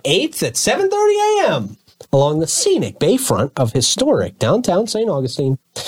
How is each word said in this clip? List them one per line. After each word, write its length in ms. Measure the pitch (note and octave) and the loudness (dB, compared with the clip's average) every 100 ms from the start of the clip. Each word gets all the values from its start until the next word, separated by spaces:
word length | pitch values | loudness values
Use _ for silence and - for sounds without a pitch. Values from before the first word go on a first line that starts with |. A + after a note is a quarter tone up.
eighth 380 | - E3+ D4+ - | 0 0 0 -2
at 120 | C3+ - | -4 -2
seven 320 | - C4 G4 | -2 0 0
thirty 260 | G4+ G#4 G#4 | 2 2 2
A 300 | G#4 G#4 D#4+ | 2 2 2
M 280 | D3 G2+ - _ - - | 0 -4 -12 _ -20 -2
along 260 | C#3 C#3+ D3+ | 2 2 0
the 80 | D#3+ | -2
scenic 540 | - - F4+ A#2+ - | -2 0 0 0 -2
bayfront 500 | D3+ C4 C4 F#2+ B2 - | 0 2 0 0 0 -2
of 160 | A#2+ | -2
historic 640 | C3 - - C4+ G3 F2+ - | 0 0 0 2 2 0 -2
downtown 480 | G#2+ G3 B3 F3+ A3+ | 0 0 2 0 0
Saint 240 | G#3+ A3+ | -2 -2
Augustine. 480 | D3 C3 - C3+ C3 _ - | -2 -2 -2 -2 -2 _ -14